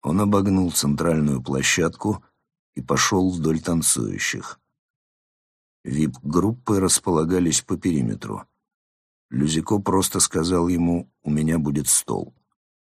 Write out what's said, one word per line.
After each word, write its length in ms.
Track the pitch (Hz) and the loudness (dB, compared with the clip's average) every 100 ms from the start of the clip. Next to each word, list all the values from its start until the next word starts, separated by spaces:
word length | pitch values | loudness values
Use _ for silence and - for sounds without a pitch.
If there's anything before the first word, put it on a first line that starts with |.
Он 180 | - 90 | -2 0
обогнул 520 | 101 101 98 95 90 | 2 2 2 2 2
центральную 720 | 80 71 71 80 80 73 67 | 0 0 0 0 2 0 -2
площадку 800 | 64 67 67 - 80 - 107 98 _ _ _ _ _ | -4 -2 0 0 0 -2 -4 -4 _ _ _ _ _
и 80 | - | -14
пошёл 480 | - 71 - 101 92 | -2 0 2 2 2
вдоль 320 | 90 78 80 | 0 -2 -2
танцующих. 960 | 85 82 76 - 53 50 - - - - _ _ _ _ _ _ _ _ _ _ _ _ | 0 0 0 -2 -2 -4 -6 -6 -10 -16 _ _ _ _ _ _ _ _ _ _ _ _
вип-группы 960 | 62 69 76 62 71 82 98 120 - 101 | -6 0 0 -2 -2 2 2 -2 0 2
располагались 800 | 92 - - 82 80 92 85 73 | 2 0 0 0 2 2 2 0
по 160 | - 90 | -2 -4
периметру. 720 | 95 78 60 52 55 50 - _ _ _ _ _ _ _ _ | 0 0 -2 -4 -8 -12 -14 _ _ _ _ _ _ _ _
Люзико 480 | 62 73 80 80 104 | -2 0 0 0 -2
просто 420 | 98 92 98 95 | 2 2 2 0
сказал 500 | - 92 82 90 85 | 0 0 0 2 2
ему: 380 | 90 85 87 - _ | 2 2 0 -4 _
«У 80 | 76 | -2
меня 300 | 73 78 82 | 0 2 2
будет 280 | 73 73 69 | 0 -2 0
стол». 460 | - - 50 - _ _ _ _ _ | 0 0 -6 -6 _ _ _ _ _